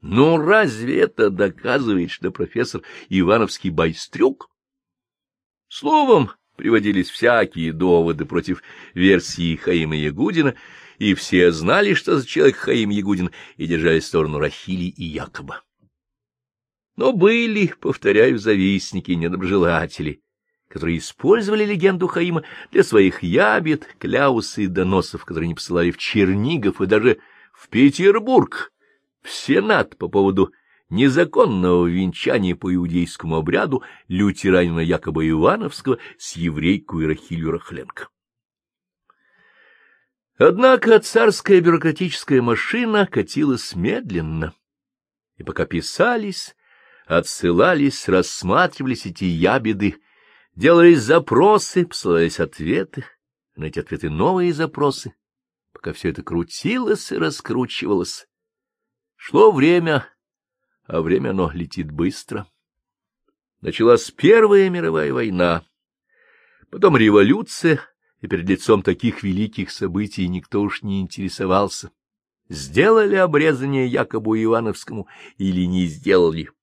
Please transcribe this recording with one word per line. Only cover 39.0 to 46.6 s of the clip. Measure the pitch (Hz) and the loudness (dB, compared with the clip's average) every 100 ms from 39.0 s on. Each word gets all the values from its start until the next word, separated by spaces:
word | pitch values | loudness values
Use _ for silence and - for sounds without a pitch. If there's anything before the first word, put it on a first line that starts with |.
| _ _ _ _ _ _ _ _ _ _ _ _ _ _ | _ _ _ _ _ _ _ _ _ _ _ _ _ _
Однако | 151 185 254 262 220 220 | 2 6 4 4 6 4
царская | - 226 226 - - 190 | 4 2 2 0 4 4
бюрократическая | 170 165 165 151 185 - - 135 | 6 2 0 -4 -6 -8 0 0
машина | 120 113 - 233 233 214 190 | 2 -2 -2 -4 0 0 0
катилась | - 190 - 151 123 - | -2 -4 -2 0 -2 -6
медленно, | 87 101 226 202 90 80 80 78 - _ _ _ _ _ _ _ _ | -4 -2 -2 -4 -6 -4 -6 -8 -10 _ _ _ _ _ _ _ _
и | |
пока | - - 82 | -14 -6 -4
писались, | 85 - - 226 240 208 185 - _ | -4 -8 -2 -2 -2 -6 -12 -16 _